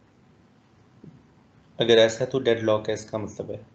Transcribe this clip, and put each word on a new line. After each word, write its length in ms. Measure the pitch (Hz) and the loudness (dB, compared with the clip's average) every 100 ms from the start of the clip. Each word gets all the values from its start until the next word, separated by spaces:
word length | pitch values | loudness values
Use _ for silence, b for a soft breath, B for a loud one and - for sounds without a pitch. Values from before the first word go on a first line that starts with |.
| _ _ _ _ _ _ _ _ _ _ - - _ _ _ _ _ - | _ _ _ _ _ _ _ _ _ _ -20 -20 _ _ _ _ _ -4
अगर 180 | 117 113 | 4 6
ऐसा 260 | 113 - | 6 2
है 60 | 131 | -4
तो 100 | 101 | -2
deadlock 480 | 113 113 110 107 110 | 0 0 0 0 -2
है, 60 | |
इसका 240 | 104 - 110 | -8 -8 -8
मतलब 340 | 98 - 104 | -8 -12 -12
है। 80 | 101 - | -14 -16